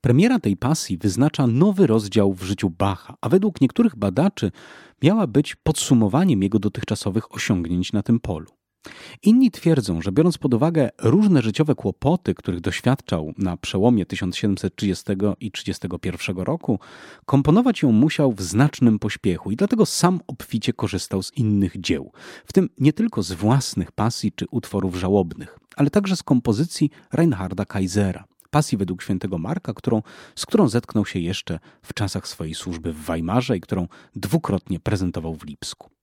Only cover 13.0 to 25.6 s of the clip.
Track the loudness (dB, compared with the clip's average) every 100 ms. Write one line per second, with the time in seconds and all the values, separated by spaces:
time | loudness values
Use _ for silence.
13 | -2 -4 -4 -4 -4 -4 -6 2 4 4
14 | 0 -4 -4 -2 -2 -2 -4 -2 -2 -2
15 | -4 -2 -2 -2 -8 -8 -8 -6 -8 -6
16 | -8 -6 -6 -6 -4 -4 -2 -4 -4 -20
17 | -20 -20 0 2 4 4 4 2 2 4
18 | 4 4 0 0 -2 2 2 4 2 2
19 | -2 -4 -2 -2 -4 -2 0 2 2 2
20 | 0 0 -8 -16 -6 -6 -4 -4 -4 -4
21 | -4 -6 -6 -2 0 2 0 -2 -4 -4
22 | -4 _ -20 -20 _ 0 0 _ 0 2
23 | -2 -2 -6 -2 2 2 0 -4 -6 -2
24 | -2 -2 -6 -6 -6 -6 -4 -4 -4 -4
25 | 2 2 2 -4 -16 -18